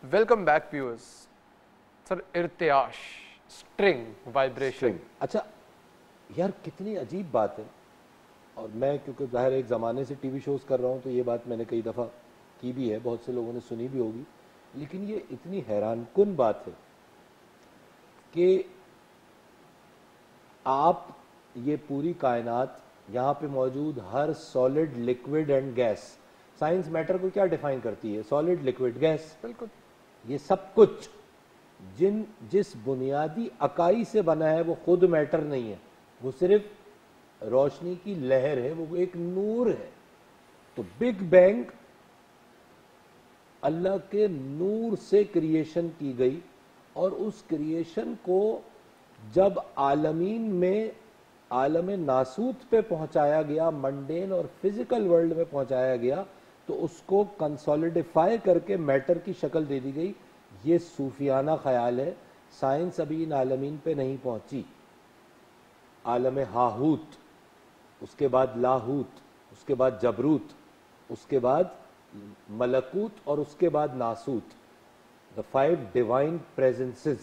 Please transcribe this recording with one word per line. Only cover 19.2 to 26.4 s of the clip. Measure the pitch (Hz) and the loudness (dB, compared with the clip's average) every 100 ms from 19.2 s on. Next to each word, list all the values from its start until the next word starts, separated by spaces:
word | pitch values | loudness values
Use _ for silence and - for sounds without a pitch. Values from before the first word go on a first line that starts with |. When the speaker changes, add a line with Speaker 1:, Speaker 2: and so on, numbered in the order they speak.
| _ _ _ _ - - - - - - _ - _ - 131 | _ _ _ _ -20 -20 -20 -20 -20 -20 _ -20 _ -10 -2
Speaker 2:
आप | 135 156 180 - - - _ _ 123 | 2 4 2 -4 -20 -20 _ _ -8
ये | 127 147 | -4 -4
पूरी | - 139 156 | -4 -4 -4
कायनात, | 170 135 120 117 117 135 - - - - | 0 0 0 -2 -2 -4 -6 -20 -20 -10
यहाँ | 117 131 | -4 -2
पे | 143 151 | -2 -4
मौजूद | 135 131 131 151 135 | -2 -2 -2 -6 -6
हर | 92 117 151 | -6 -2 -2
solid, | 151 - 131 127 143 160 | -4 -4 0 2 2 -2
liquid | 127 120 123 - 151 151 | -2 -2 -2 -2 -2 2
and | 135 135 | 2 0
gas, | 120 120 104 - - - - | 0 0 0 -6 -20 -20 -20